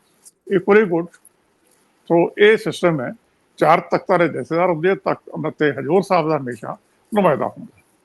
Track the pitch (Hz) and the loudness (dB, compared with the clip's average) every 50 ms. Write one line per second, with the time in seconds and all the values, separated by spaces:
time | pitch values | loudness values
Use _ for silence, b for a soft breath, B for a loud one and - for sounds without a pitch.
0 | _ _ _ _ _ - _ _ _ - 202 175 - 196 202 214 220 170 175 165 | _ _ _ _ _ -20 _ _ _ -4 -2 -2 2 2 4 4 4 2 0 -4
1 | 175 - - _ _ _ _ _ _ _ _ _ _ _ _ _ _ _ _ _ | -4 -6 -12 _ _ _ _ _ _ _ _ _ _ _ _ _ _ _ _ _
2 | _ - 165 170 170 - - - 208 214 220 214 - 165 - - 175 175 165 139 | _ 2 2 2 2 2 2 4 4 4 4 2 0 -6 -4 -2 0 0 0 -2
3 | 120 151 226 - _ _ _ _ _ _ _ - 170 151 165 185 180 - - - | -4 -8 -10 -14 _ _ _ _ _ _ _ 0 2 2 4 2 0 -2 -4 -4
4 | - - 190 175 175 156 - 135 123 - 160 165 180 185 170 151 160 190 196 - | 0 0 0 2 2 0 -2 -6 -8 -4 -2 0 0 0 0 0 -2 -2 -2 -2
5 | - 170 147 - _ - - 170 151 151 - - 156 143 120 139 131 135 170 196 | -2 -4 -4 -4 _ -12 -10 -8 -8 -8 -4 -2 -2 -2 -2 -2 -2 0 0 0
6 | - - 190 175 151 156 156 143 135 123 120 113 - 131 - - _ _ _ _ | 0 0 0 0 0 0 -2 -4 -4 -8 -12 -10 -12 -12 -14 -14 _ _ _ _
7 | _ _ 220 208 190 165 139 - 113 107 - - - - _ _ _ _ _ _ | _ _ -2 0 2 2 2 0 -2 -6 -8 -12 -18 -20 _ _ _ _ _ _
8 | _ | _